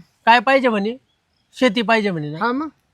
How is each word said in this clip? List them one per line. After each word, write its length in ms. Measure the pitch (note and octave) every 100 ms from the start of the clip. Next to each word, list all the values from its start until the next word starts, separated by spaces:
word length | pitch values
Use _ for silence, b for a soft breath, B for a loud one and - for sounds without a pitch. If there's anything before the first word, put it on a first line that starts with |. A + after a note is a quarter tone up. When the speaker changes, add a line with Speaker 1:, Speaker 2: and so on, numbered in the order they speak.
| - _ A3+
Speaker 1:
काय 140 | A#3+
पाहिजे 280 | C4 C4+ B3
म्हणे? 280 | G#3 G#3 B3+ _ _ _ _ _ -
शेती 260 | B3+ G3
पाहिजे 280 | G#3 A3+ G3+
म्हणे 200 | E3 D3
ना? 80 | D#3
Speaker 2:
हा, 140 | A3+
मग. 160 | C4 D#4 - _